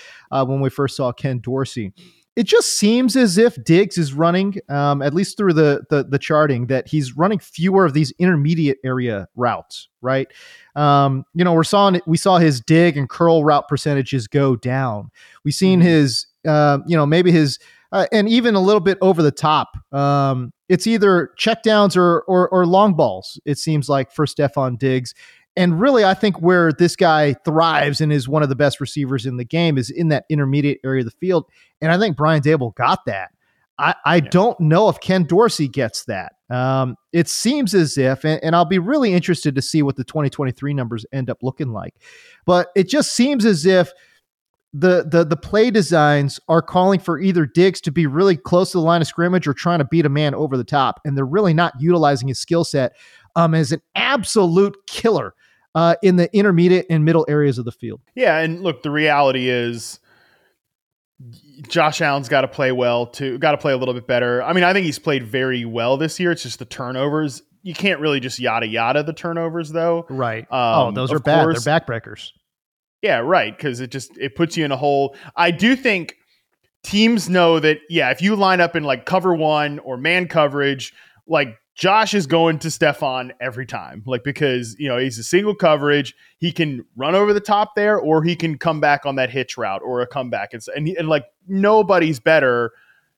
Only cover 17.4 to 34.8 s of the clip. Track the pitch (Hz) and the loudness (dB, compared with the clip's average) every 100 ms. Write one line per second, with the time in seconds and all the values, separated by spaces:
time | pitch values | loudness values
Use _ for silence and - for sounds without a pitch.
17.4 | 147 - - _ _ 196 - 220 208 233 | 2 -2 -12 _ _ -2 0 0 2 2
18.4 | 240 202 185 214 180 190 190 170 151 - | 2 2 4 2 2 2 2 4 2 0
19.4 | 156 151 117 - - 139 143 143 139 127 | 0 0 -2 -8 -10 -2 0 0 0 -2
20.4 | 123 - - 180 226 226 196 180 143 - | -6 -14 -2 -2 0 2 4 4 0 -4
21.4 | - 226 220 214 202 185 175 170 - 180 | -2 0 2 4 4 4 2 2 2 2
22.4 | 180 185 175 190 214 165 131 92 - - | 2 2 4 4 4 2 0 -2 -12 -12
23.4 | - 143 - 156 135 139 131 - 147 - | -6 -4 -2 -2 0 -2 -2 -4 -4 0
24.4 | 143 - 131 120 135 131 123 - - _ | -2 -2 -4 -2 -2 -2 -4 -12 -20 _
25.4 | _ - 180 165 254 262 196 190 214 170 | _ 0 0 2 4 4 4 2 0 0
26.4 | 165 185 165 143 175 - 175 156 147 127 | 2 4 4 2 0 2 2 4 2 0
27.4 | - 156 165 151 143 139 156 147 123 151 | -2 2 2 2 0 0 0 0 0 -2
28.4 | 147 127 143 - 139 - 135 135 120 123 | 0 0 0 0 -6 -6 -6 -4 -6 -8
29.4 | 120 160 170 139 117 - 165 139 - 151 | -4 0 0 0 -2 -2 -2 -2 -2 -2
30.4 | 135 143 143 139 131 131 117 - 180 180 | 0 0 0 -2 -4 -4 -4 -6 -2 -2
31.4 | - _ _ _ 160 175 214 143 151 156 | -4 _ _ _ -2 0 0 0 0 2
32.4 | 139 156 120 - 127 185 - 98 90 _ | 2 0 -2 -2 -2 -2 -4 -10 -10 _
33.4 | _ _ _ - 147 185 - 175 143 175 | _ _ _ -4 -4 -2 0 0 2 2
34.4 | 226 - 156 165 | 2 2 2 4